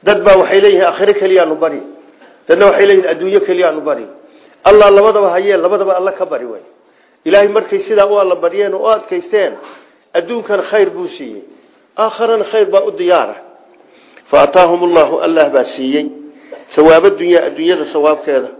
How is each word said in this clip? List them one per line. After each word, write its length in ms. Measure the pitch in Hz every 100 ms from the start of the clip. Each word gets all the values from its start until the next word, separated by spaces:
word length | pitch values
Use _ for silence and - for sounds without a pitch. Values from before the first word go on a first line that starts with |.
Dad 200 | 180 208
baa 120 | 202 190
waxay 240 | 175 196
leeyihiin, 260 | 202 180 180
"Aakhiro 260 | 165 208
keliya 280 | 202 190 185
aanu 140 | 165 156
bari." 240 | 160 143 - - _ _ _ _ _
Dadna 180 | 170 202
waxay 200 | - 196
leeyihiin, 220 | 190 180
"Adduunyo 300 | 160 185 202
keliya 260 | 196 180 180
aanu 120 | 156
bari." 260 | 147 131 107 - _ _ _ _
Allah 260 | - 214 202
labadaba 380 | 202 214 214 202
hayee, 260 | 175 202 190
labadaba 360 | 170 196 196 180
Alla 160 | 190
ka 120 | 190 175
bari 200 | 143 123
way. 180 | 107 - _ _ _ _ _
Ilaahay 240 | 160 190 208
markay 320 | 214 214 196
sidaa 260 | 196 208 202
u 120 | 202
Alla 180 | 190 175
baryeen 380 | 170 185 202
oo 80 | 190
u 40 | 220
adkaysteen, 680 | 220 214 180 175 214 185 - - - _ _ _
adduunkan 460 | 170 170 233 214 202
khayr 280 | - 208 185
buu 180 | 170 175
siiyey. 340 | - 135 104 - _ _ _ _ -
Aakharana 480 | 214 214 226 226
khayr 220 | 202 220 202
baa 100 | 202
u 100 | 208
diyaara. 440 | 170 175 175 107 107 - _ _ _ _ _ _ _ _
Fa 120 | 143
ataahumullahu, 760 | 143 185 175 175 175 170 156 160
Allah 300 | 175 165 147
baa 140 | 135
siiyey. 420 | 123 - 131 143 151 - - - - - -
Thawaaba 360 | - 156 165 196
dunya, 340 | 196 175 175
adduunyada 400 | 156 147 165 175
thawaabkeeda. 640 | 147 156 147 151 - 135 98 -